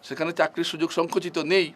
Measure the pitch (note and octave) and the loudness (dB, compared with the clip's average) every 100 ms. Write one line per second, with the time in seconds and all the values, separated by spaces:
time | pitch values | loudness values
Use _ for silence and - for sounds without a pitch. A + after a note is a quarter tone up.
0 | - C3+ D#3+ E3+ D#3 - E3 D#3+ E3 - | -10 -4 -4 2 0 2 -4 -2 -2 0
1 | E3 F#3 F3 E3+ D3 F#3+ E3 | 0 0 -2 -4 2 2 2